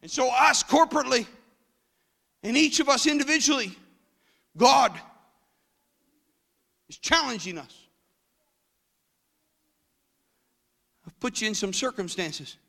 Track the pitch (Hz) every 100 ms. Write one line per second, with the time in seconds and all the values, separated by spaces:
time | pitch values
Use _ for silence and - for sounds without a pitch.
0 | 170 294 254 247 302 277 - 285 320 311
1 | 254 254 208 - _ _ _ _ _ _
2 | _ _ _ _ 214 247 311 - 277 269
3 | 311 294 277 311 285 285 202 - _ _
4 | _ _ _ _ _ 156 247 269 240 -
5 | - _ _ _ _ _ _ _ _ _
6 | _ _ _ _ _ _ _ _ _ -
7 | - 330 285 220 170 170 135 - _ _
8 | _ _ _ _ _ _ _ _ _ _
9 | _ _ _ _ _ _ _ _ _ _
10 | _ _ _ _ _ _ _ _ _ _
11 | - _ 254 - 220 208 196 185 254 247
12 | 180 175 170 151 139 -